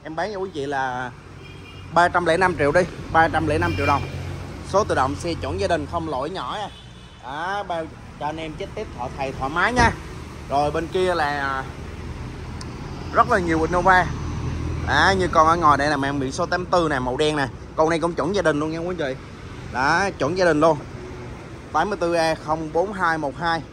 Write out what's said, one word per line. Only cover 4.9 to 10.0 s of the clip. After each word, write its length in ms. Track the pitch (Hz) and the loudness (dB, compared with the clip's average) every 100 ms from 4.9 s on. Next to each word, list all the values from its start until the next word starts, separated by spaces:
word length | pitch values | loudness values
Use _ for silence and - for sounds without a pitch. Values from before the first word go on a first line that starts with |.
| 156 | 2
động, 200 | 131 139 | 2 0
xe 180 | 170 | -4
chuẩn 260 | 156 135 175 | -4 -4 -2
gia 80 | 196 | 0
đình, 200 | 170 139 | 0 0
không 180 | 170 160 | -4 -4
lỗi 200 | 139 147 | -4 -4
nhỏ 280 | 185 127 180 | -6 -6 -6
nha. 100 | 202 - - - - - | -8 -10 -18 -18 -20 -16
Đó, 400 | 120 143 175 202 | -12 -6 -4 -4
bao 220 | 196 170 160 - - - | -4 -4 -6 -10 -16 -8
cho 60 | 147 | -6
anh 120 | 156 | -6
em 160 | 160 | -8
chết 140 | 156 190 - | -8 -10 -8
test 120 | 214 - | -10 -8
thọ 100 | 127 - | -8 -6
thầy 140 | 135 123 | -6 -4
thoải 100 | 131 | -4
mái 240 | 165 196 | 0 2
nha. 180 | 247 233 - | 4 4 2